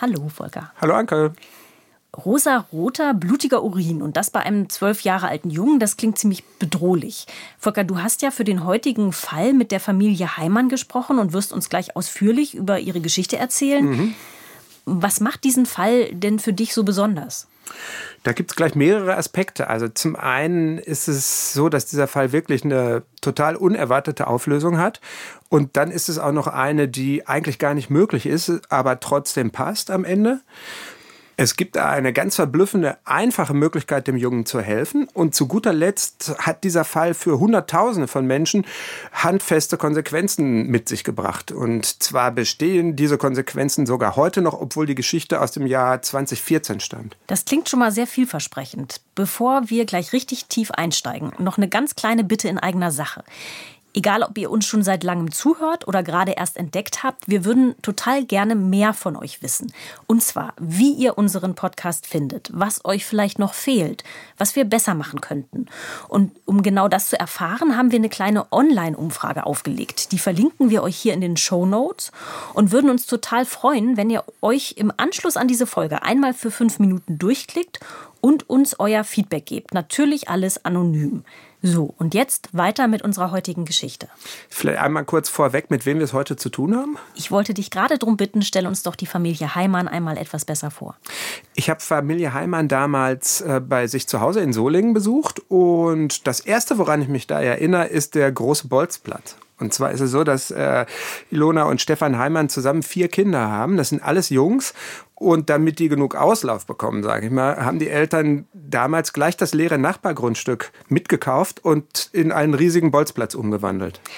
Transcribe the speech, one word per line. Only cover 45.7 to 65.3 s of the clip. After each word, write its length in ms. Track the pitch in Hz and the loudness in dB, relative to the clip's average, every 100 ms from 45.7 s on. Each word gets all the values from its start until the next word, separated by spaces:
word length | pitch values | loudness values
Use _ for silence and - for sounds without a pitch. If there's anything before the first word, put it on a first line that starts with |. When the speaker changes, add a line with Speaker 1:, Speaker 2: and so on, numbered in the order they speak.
| 131 127 127 | 2 2 0
Speaker 2:
zwanzig 400 | - 139 139 123 | -2 -4 -4 -4
vierzehn 380 | - 156 - 95 | 0 0 0 -8
stammt. 360 | - - 110 - - | -8 -12 -14 -14 -6
Speaker 1:
Das 160 | 196 | -4
klingt 240 | - 285 - | 0 -2 0
schon 100 | 254 | 2
mal 140 | 233 | 2
sehr 160 | 208 233 | 2 -2
vielversprechend. 920 | - 247 151 - - 135 - 135 - _ | 0 -2 -2 -8 -10 -10 -10 -12 -12 _
Bevor 560 | - 196 - 247 269 220 | -4 -4 0 2 2 2
wir 140 | 226 | 0
gleich 280 | 233 175 - | 0 -2 0
richtig 340 | 254 - 254 - | -2 -4 -8 -6
tief 260 | - 220 | -4 -4
einsteigen, 580 | - 165 - 131 - 151 - | -4 -4 -4 -6 -8 -8 -6
noch 180 | 180 - | -4 0
eine 120 | 196 | 0
ganz 260 | 208 294 | 0 -2
kleine 300 | - 220 233 | -4 -2 0
Bitte 240 | 190 214 208 | 0 0 -2
in 100 | 185 | -2
eigener 320 | 185 185 175 | -2 0 -2
Sache. 320 | 147 147 - - - - - - - _ | -2 -6 -10 -16 -18 -18 -16 -20 -20 _
Egal, 280 | 202 202 208 | 0 2 2
ob 140 | - 214 | 0 -4
ihr 140 | 180 | -2
uns 160 | 220 202 | -2 0
schon 180 | 214 | 0
seit 180 | 196 190 | 2 0
langem 300 | 180 175 165 | 0 0 -2
zuhört 560 | - 285 330 320 339 - | 0 2 2 0 -2 -2
oder 140 | 190 | -2
gerade 300 | 165 170 190 | 0 0 0
erst 260 | - 180 - | -2 -4 -6
entdeckt 440 | 170 190 - - | -6 -6 -6 -6
habt, 240 | 262 - - | -6 -6 0
wir 200 | 202 185 | 0 4
würden 280 | 240 254 - | 4 4 2
total 420 | - 202 - 269 | -6 -4 0 0
gerne 320 | 254 196 220 | 2 0 2
mehr 380 | 220 185 196 208 | 2 2 4 2
von 240 | 214 180 151 | 2 -4 -8
euch 260 | - - | -10 -10
wissen. 300 | 135 - 254 - - - - | -6 -6 -6 -12 -18 -8 2
Und 160 | 226 | 2
zwar, 300 | - - - - | 2 -4 -6 -8
wie 320 | 165 175 277 | -2 4 4
ihr 240 | 277 254 - | 4 0 2
unseren 380 | 202 190 185 | 0 0 -4
Podcast 520 | 180 156 - 175 165 - | -4 -6 -6 -6 -6 -4
findet, 440 | 160 139 - - | -4 -2 -6 -6
was 320 | 165 202 - | -2 -2 -2
euch 220 | - 202 - | -2 -4 -2
vielleicht 320 | 214 202 - | 0 0 0
noch 160 | 196 | -2
fehlt, 500 | - - 247 151 - - - - - | -2 0 2 0 -4 -14 -20 -12 -4
was 180 | 208 | -2
wir 120 | 277 220 | 0 2
besser 280 | 226 - | 2 2
machen 280 | 165 143 151 | -2 -4 -10
könnten. 440 | - | -8